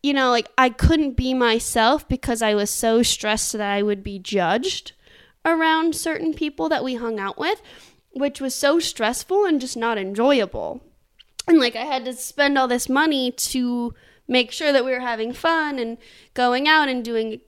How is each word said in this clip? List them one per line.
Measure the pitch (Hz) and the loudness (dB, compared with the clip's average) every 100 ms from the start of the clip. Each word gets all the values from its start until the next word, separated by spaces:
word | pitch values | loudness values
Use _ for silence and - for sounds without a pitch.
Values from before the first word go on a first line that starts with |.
you | 285 | 0
know, | 277 254 | 2 2
like, | 240 226 - | 2 0 2
I | 254 | 2
couldn't | 226 - 320 285 240 | 4 4 4 2 0
be | 254 | 0
myself | 254 240 226 - 240 220 294 - | 2 2 2 0 2 4 2 0
because | 254 - 226 | -6 -2 -2
I | 220 | 0
was | 208 208 | 0 0
so | - 226 226 | -2 2 2
stressed | 240 - 214 214 - | 2 0 -2 -2 -2
that | 214 | -4
I | 202 202 | -2 0
would | 208 202 | 0 -2
be | 202 196 | -6 -12
judged | 185 202 170 214 370 - - _ _ - - _ 320 | -4 0 2 0 -2 -6 -12 _ _ -20 -20 _ -2
around | 330 320 320 330 311 | 2 2 2 0 -2
certain | 330 311 320 | -4 -2 -4
people | 302 302 285 320 | -4 -6 -4 -2
that | 302 | -2
we | 262 240 | -2 -6
hung | 233 214 | -6 -6
out | 196 - | -8 -4
with, | 311 427 - - - _ _ | -4 -4 -8 -20 -20 _ _
which | 269 285 285 | -4 -4 -2
was | 269 | -8
so | - 285 330 | 0 2 2
stressful | 330 - 220 247 - 381 | 0 -2 -2 -2 -2 0
and | 403 302 | 2 0
just | 247 233 | -2 -4
not | 226 220 | -2 -2
enjoyable. | 190 202 254 277 190 - 78 247 - _ _ _ _ - - | -4 0 4 4 2 -6 -8 -10 -18 _ _ _ _ -12 4
And, | 330 | 6
like, | 247 | 6
I | 226 | -2
had | 269 262 | -4 -4
to | 240 | -6
spend | 240 - - 285 277 | -10 -10 0 2 4
all | 262 | 2
this | 247 - | 0 0
money | 269 320 285 247 | 2 2 0 -2
to | 247 - 262 247 240 240 - _ _ - | -4 -4 -2 -2 -2 -4 -8 _ _ 0
make | 254 226 | 0 0
sure | - 311 | -2 2
that | 277 | 2
we | 254 | 2
were | 254 | -4
having | 254 226 220 | -4 -4 -6
fun | 247 330 330 302 269 | -2 0 0 -2 -4
and | 226 233 - - _ | -6 -8 -16 -20 _
going | - 247 247 294 | 0 0 2 4
out | 311 285 | 4 2
and | 254 | -2
doing | 226 226 220 226 | -2 -4 -4 -8